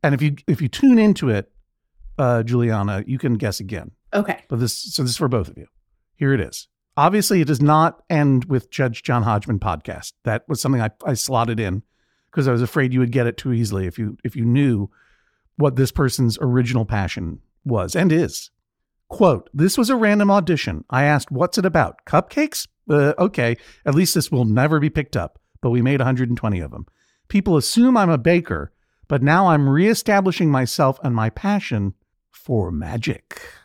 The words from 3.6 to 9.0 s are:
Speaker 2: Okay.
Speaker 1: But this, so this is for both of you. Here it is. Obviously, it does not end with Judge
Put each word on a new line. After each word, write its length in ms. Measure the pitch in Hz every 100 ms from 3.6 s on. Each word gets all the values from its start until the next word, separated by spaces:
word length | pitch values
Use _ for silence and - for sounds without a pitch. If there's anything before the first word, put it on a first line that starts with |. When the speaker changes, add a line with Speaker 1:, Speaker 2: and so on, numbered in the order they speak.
| 95 92 80 _ _
Speaker 2:
Okay. 280 | 208 208 - _
Speaker 1:
But 120 | 120
this, 140 | 120 -
so 240 | - -
this 80 | 127
is 60 | 117
for 100 | 143
both 200 | 120 82
of 80 | -
you. 100 | - _ _ _ _ _
Here 180 | 139
it 60 | 135
is. 260 | 82 - - _ _ -
Obviously, 440 | 156 208 - 190
it 60 | 147
does 140 | 135
not 420 | 147 156 165 - _
end 360 | 160 147 131 120
with 240 | 131 -
Judge 320 | - 127 117